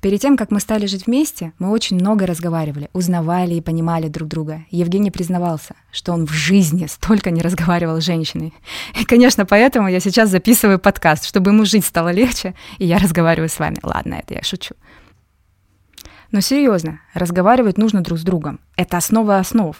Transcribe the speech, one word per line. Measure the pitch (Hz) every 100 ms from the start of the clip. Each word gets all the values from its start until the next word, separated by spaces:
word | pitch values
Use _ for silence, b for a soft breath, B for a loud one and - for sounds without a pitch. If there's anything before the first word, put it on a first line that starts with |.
Перед | 196 202
тем, | 277 277
как | 208
мы | 208
стали | - 220 202
жить | 190 185
вместе, | 247 302 - 170 -
мы | 180
очень | 220 - 185
много | 185 214 185
разговаривали, | 165 170 165 156 147 143
узнавали | 180 180 175 160 175 180
и | 170
понимали | 165 165 165 165 160
друг | 156 156
друга. | 160 156 156 160
Евгений | 175 175 190 202
признавался, | - 175 180 175 160 - - _
что | - -
он | 170
в | 156
жизни | 156 147 196 170 170 156
столько | - - 214 196
не | 165
разговаривал | 165 196 165 175 170 160
с |
женщиной. | 160 165 160 - 160 _ B B B -
И, |
конечно, | 233 240 247 -
поэтому | 196 202 254 262 196
я | 185
сейчас | 190 185 220
записываю | 185 196 240 214 190
подкаст, | 202 - 170 151
чтобы | - 208 185
ему | 208
жить | 208 214
стало | - - 170
легче, | 175 247 - 185 180 B B
и | 180
я | 165
разговариваю | 185 165 165 165 160
с | -
вами. | 156 -
Ладно, | - - -
это | - -
я | -
шучу. | - 185 - - b b b _ _ _ _ _ _ _ _ - B B B
Но | 208
серьезно, | 190 269 277 190 160 156 _
разговаривать | - 175 175 185 254 226 185
нужно | 220 208
друг | 165 165
с |
другом. | 165 180 151 - _ -
Это | 180 175
основа | - 220 214 196
основ. | 185 233 180 143